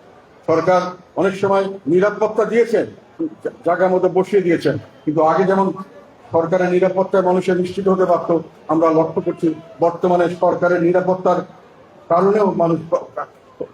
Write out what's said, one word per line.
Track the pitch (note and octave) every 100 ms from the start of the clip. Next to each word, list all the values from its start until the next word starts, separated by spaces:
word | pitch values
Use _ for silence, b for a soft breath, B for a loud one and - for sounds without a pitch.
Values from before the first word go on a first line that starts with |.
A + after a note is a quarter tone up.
| - - - - -
সরকার | D#3+ D#3+ F3+ F3+ F#3 - -
অনেক | F#3+
সময় | F#3+ G3+ G3 G3 G3 C3+
নিরাপত্তা | F3+ G#3 G#3 G#3+ G#3+
দিয়েছেন, | G3 A3+ A#3 G#3+ A2+ - - - D#3+ -
জা-, | - -
জায়গা | E3 F3 F#3
মতো | F3+ F#3
বসিয়ে | F3+ F3+ G3+
দিয়েছেন, | F3 D#3+ D3+ A#2+ - -
কিন্তু | - D3+
আগে | D#3 E3
যেমন | F#3+ G3 F#3+ - - - - - -
সরকারের | E3 D#3+ F3+ F3+
নিরাপত্তায় | F3+ F#3 F#3 F#3+ G3
মানুষের | F3+ F#3 F#3 F3+
নিশ্চিত | F3+ G3 F#3+
হতে | F#3
পারত, | F3+ E3+ - E3 - - -
আমরা | D#3+ E3
লক্ষ্য | D#3+ D#3+ F#3+
করছি | F3 E3 E3 D#3 - -
বর্তমানে | E3+ E3+ F3+ F3 E3+ F3
সরকারের | F3 E3 F3 F3
নিরাপত্তার | E3+ F3+ F#3 F#3 - A#3+ - - - - - - -
কারণেও | E3+ G3 G#3+ G3
মানুষ | D#3+ E3+ D#3+ -
ব-, | E3+ - - C#3+ _ - - -